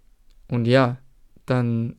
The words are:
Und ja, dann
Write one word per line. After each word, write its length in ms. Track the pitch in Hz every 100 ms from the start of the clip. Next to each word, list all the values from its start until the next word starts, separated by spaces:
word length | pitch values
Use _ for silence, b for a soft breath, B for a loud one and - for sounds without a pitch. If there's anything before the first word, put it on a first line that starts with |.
| _ _ _ - -
Und 180 | 120 117
ja, 320 | 131 127 127 - _ - - -
dann 500 | 127 120 117 117